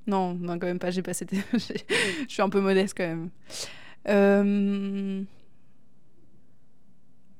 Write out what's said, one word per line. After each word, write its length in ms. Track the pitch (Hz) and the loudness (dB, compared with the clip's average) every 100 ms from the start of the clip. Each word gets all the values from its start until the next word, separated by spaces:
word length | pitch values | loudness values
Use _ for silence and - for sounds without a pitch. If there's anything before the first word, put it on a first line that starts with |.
| - | 0
Non, 260 | 196 180 | 2 2
non, 260 | 175 175 170 | 0 -2 -2
quand 80 | 180 | 0
même 100 | 180 | 0
pas, 140 | 180 | 0
j'ai 100 | 185 | -2
pas 120 | 180 | -2
cette, 180 | 175 175 | -4 -2
<laughs> 220 | 190 - | -2 0
j'ai, 320 | 233 - - - 440 427 330 254 | -2 0 -6 0 2 2 0 -4
je 60 | |
suis 80 | - | 2
un 80 | 214 | 2
peu 100 | 202 | 4
modeste 360 | 196 190 196 - | 4 4 4 0
quand 100 | 175 | -2
même. 220 | 165 175 - - - - - - - - | -2 -6 -10 -12 -10 -10 -12 -14 -8 4
Euh, 1120 | 202 196 202 202 202 202 196 196 196 196 196 196 - - - - - - - - - - - - - - - - - - - - - | 8 8 8 6 4 4 2 -2 -2 -2 -4 -6 -10 -16 -16 -16 -16 -16 -16 -16 -16 -16 -16 -16 -16 -16 -16 -16 -16 -16 -16 -16 -2